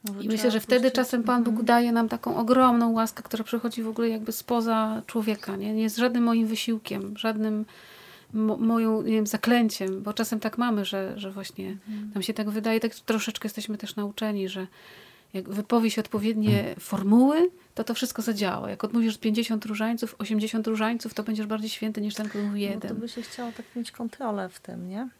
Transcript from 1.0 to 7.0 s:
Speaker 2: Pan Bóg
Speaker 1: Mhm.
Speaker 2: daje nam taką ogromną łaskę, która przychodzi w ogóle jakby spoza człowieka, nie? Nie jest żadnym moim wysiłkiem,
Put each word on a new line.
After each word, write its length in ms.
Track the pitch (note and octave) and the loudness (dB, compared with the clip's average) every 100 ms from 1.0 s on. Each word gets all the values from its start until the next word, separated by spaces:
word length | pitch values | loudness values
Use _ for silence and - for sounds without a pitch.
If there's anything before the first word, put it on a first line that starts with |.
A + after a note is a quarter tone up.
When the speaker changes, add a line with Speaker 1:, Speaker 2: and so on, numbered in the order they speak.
| B3 B3 | 0 0
Speaker 2:
Pan 200 | A3+ B3 | 2 2
Bóg 80 | A#3 | 2
Speaker 1:
Mhm. 140 | A3 | 2
Speaker 2:
daje 260 | A#3 A#3+ A#3+ | 4 4 6
nam 180 | A#3 A3+ | 2 2
taką 260 | A#3 B3 B3+ | -2 -2 0
ogromną 540 | A3+ B3+ B3+ A#3+ A#3 | 4 6 8 6 4
łaskę, 320 | A3+ A3 - | 2 0 -4
która 200 | - A3 | -8 -6
przychodzi 400 | A3 A#3 A#3 A#3 | -2 -2 -2 -4
w 40 | A3 | -4
ogóle 220 | A3 A#3 | 0 0
jakby 220 | A3 A3 | 0 -4
spoza 720 | A3 - A#3+ A3+ A3+ A3 A3 | -6 0 0 2 2 2 -2
człowieka, 500 | - A#3 G#3+ G#3 - | -2 -2 0 -2 -4
nie? 180 | G3 G#3 | -4 -2
Nie 100 | A3 | 0
jest 140 | A3 A3 | 0 2
żadnym 260 | B3 A#3+ | 2 4
moim 240 | A#3 A#3 A3 | 4 4 2
wysiłkiem, 720 | A3 - A3+ - G3+ | 0 -2 -4 -4 -6